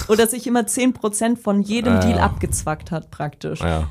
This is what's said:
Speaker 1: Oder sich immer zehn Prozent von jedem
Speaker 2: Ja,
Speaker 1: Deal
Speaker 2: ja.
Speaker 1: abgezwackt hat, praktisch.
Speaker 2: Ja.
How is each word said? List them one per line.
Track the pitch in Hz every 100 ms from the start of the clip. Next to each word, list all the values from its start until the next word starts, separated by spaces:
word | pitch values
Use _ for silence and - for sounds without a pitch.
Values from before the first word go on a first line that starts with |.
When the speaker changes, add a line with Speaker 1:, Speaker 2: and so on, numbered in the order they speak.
| -
Speaker 1:
Oder | 214 220
sich | 240 240
immer | 240 226
zehn | - 254
Prozent | 247 220 208 226 240
von | 214 202
jedem | 202 226 240
Speaker 2:
Ja, | 226
Speaker 1:
Deal | 185 -
Speaker 2:
ja. |
Speaker 1:
abgezwackt | 202 - 170 - - 156 -
hat, | 160 -
praktisch. | - 151 - - 160
Speaker 2:
Ja. | 85 80 76